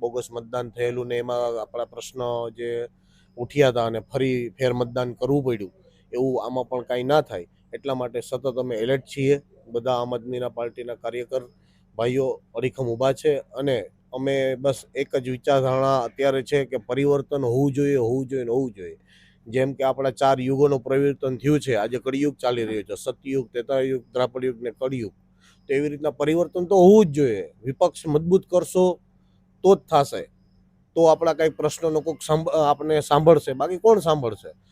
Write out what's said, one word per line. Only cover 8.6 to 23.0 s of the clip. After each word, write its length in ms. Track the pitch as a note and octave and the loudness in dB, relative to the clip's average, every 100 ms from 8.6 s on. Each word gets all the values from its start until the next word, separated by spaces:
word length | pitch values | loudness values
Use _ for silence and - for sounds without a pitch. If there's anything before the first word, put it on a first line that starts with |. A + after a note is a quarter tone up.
| B2+ A2 | -6 -4
એલર્ટ 260 | A#2 C#3 | -2 -2
છીએ. 380 | - C#3+ C3+ C#3+ - _ - | -4 -2 0 0 -2 _ -10
બધા 260 | A#2 B2 | -6 -2
આમ 220 | B2 B2 | -2 -2
આદમીના 340 | B2 A#2+ B2 B2 | -6 -6 -8 -6
પાર્ટીના 460 | A#2 A#2+ B2 A#2+ | -6 -10 -10 -14
કાર્યકર 480 | A2+ A2+ A#2+ A#2+ C3 B2 _ _ _ _ - | -10 -8 -8 -6 -8 -8 _ _ _ _ -4
ભાઈઓ 460 | A#2+ C3 C3 - _ | -2 0 -2 -4 _
અડીખમ 320 | A#2 B2+ C3+ B2 | -6 -6 -4 -4
ઊભા 260 | A#2 C3+ | 0 0
છે 240 | B2 D#3 C#3 | 0 0 0
અને 480 | - A#2+ C#3 A#2+ F2+ _ _ | -4 -6 -2 -2 -4 _ _
અમે 420 | C3 C3+ C#3 C3 | -6 -2 0 -2
બસ 300 | B2+ C#3 B2+ - | -2 -2 -4 -8
એક 220 | C3 C#3 C#3+ | -8 -4 -4
જ 120 | B2+ | -4
વિચારધારણા 680 | B2+ - C3+ C3 C3 C3+ C3+ | -4 0 2 2 2 2 2
અત્યારે 440 | A#2 - C#3 C3+ | -2 -2 0 0
છે 220 | A#2+ D3 | 0 -2
કે 120 | B2 B2 | -2 -6
પરિવર્તન 640 | A#2 B2+ C#3+ C#3+ C3+ C#3+ | -4 0 2 0 0 -2
હોવું 300 | B2 B2+ C#3+ | 0 2 2
જોઈએ, 240 | C3+ C#3+ C#3 | 2 2 2
હોવું 300 | A#2 C3 B2+ | 2 -2 -4
જોઈએ 180 | C3 | -6
ને 60 | A#2 | -2
હોવું 220 | B2+ C3 | -2 -2
જોઈએ. 260 | G2 F2 D#2+ _ _ _ _ A#2 | -6 -14 -16 _ _ _ _ -4
જેમ 260 | A#2+ C3+ | -2 -2
કે 120 | B2+ | 0
આપણા 260 | C3 C3 C3+ | -2 0 -2
ચાર 300 | A#2+ C3+ C3+ | 0 2 2
યુગોનું 400 | B2+ C3+ C#3+ C3+ | 0 2 2 2
પરિવર્તન 560 | B2 C3+ C#3+ C3 C3 B2 | 0 0 0 -2 -6 -2
થયું 240 | C#3+ D3 | 0 0
છે, 140 | C3+ | 0
આજે 240 | A2 A2+ B2 | -2 -2 -4
કળિયુગ 380 | B2+ C3+ C#3+ B2+ | -4 -2 -2 -2
ચાલી 280 | B2+ B2 | -2 -2
રહ્યો 180 | A2 G#2+ | -4 -6
છે, 120 | G2 | -8
સતયુગ, 560 | G2 | -8